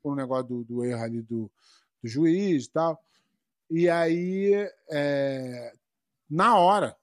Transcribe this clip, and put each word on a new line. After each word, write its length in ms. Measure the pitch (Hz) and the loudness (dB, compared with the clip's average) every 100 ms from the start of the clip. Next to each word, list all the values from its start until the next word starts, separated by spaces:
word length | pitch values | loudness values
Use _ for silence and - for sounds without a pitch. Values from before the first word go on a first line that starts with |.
por 120 | 147 | -6
um 40 | 139 | -6
negócio 300 | 131 131 123 | -2 -4 -4
do, 180 | 123 | -8
do 200 | 117 120 | -6 -6
erro 180 | 123 120 | -4 -4
ali 180 | 113 117 | -6 -6
do, 280 | 113 117 107 _ _ _ _ _ | -6 -8 -8 _ _ _ _ _
do 80 | 120 | -10
juiz 580 | 117 165 175 202 160 117 | 0 2 2 2 0 -2
e 40 | |
tal. 320 | - 165 160 _ _ _ _ _ _ _ | -2 -2 -4 _ _ _ _ _ _ _
E 220 | 165 170 | 0 2
aí, 640 | 170 165 170 180 190 196 202 202 - _ | 4 2 0 -2 -2 2 2 0 -10 _
é, 840 | 151 143 143 139 135 127 123 117 - _ _ _ _ _ | -4 -2 0 -2 -4 -8 -10 -14 -18 _ _ _ _ _
na 260 | 151 202 220 | 2 4 6
hora 400 | 175 202 143 - | 6 4 0 -6